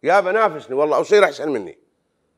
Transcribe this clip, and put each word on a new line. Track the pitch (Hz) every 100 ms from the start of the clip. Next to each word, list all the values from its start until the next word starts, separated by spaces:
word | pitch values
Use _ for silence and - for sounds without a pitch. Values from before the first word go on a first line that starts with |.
يا | 147 196
بنافسني | 180 214 214 151 123 131
والله، | 151 151
وصير | 156 208
احسن | 175 143 151
مني. | 120 92 - _ _ _ _ _